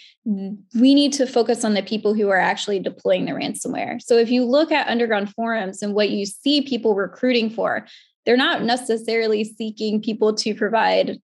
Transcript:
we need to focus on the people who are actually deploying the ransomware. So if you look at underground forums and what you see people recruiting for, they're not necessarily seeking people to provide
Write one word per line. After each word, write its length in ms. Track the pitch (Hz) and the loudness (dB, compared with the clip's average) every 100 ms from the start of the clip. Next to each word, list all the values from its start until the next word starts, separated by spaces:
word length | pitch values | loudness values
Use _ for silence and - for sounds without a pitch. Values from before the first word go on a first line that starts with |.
| - _ | -20 _
we 720 | 226 196 196 208 - 226 262 | -6 -6 -6 -12 -6 2 6
need 180 | 277 285 | 6 4
to 120 | 285 247 | 0 0
focus 380 | 240 226 226 | 0 0 0
on 100 | 220 | 0
the 80 | 202 | 0
people 320 | 196 214 208 | 0 -2 0
who 140 | 214 202 | 2 2
are 100 | 185 | 2
actually 400 | 180 202 - 196 | 2 0 -2 -4
deploying 460 | 180 - 196 185 | -4 -4 0 0
the 80 | 170 | 0
ransomware. 680 | 147 - 214 - - 101 - | -4 -6 -6 -6 -6 -6 -8
So 160 | - 233 | 0 2
if 140 | 226 | 4
you 140 | 247 | 2
look 260 | 240 285 311 | 2 2 2
at 160 | 294 214 | 0 0
underground 480 | 233 233 202 202 | -2 0 0 -2
forums 480 | - 226 226 190 208 | -6 -4 -4 -6 -6
and 100 | 208 | -4
what 180 | 208 208 | 0 0
you 140 | 208 | 0
see 380 | 202 - 277 294 | -6 -4 0 0
people 320 | 269 240 226 | 0 -2 0
recruiting 560 | 196 190 - 254 240 220 | 0 -2 -2 0 2 0
for, 340 | 220 185 117 - - _ _ | -2 -2 -4 -8 -20 _ _
they're 120 | - 247 | 0 2
not 260 | 311 330 | 2 0
necessarily 800 | 226 247 262 226 226 226 220 214 | 0 -2 -2 -4 -2 -2 0 0
seeking 580 | 214 - 220 214 214 214 | -2 -6 -10 -4 -2 -2
people 320 | 226 208 214 | -2 0 0
to 200 | 214 220 | 2 -4
provide 640 | 202 208 220 190 190 - - | -2 0 2 2 2 0 -4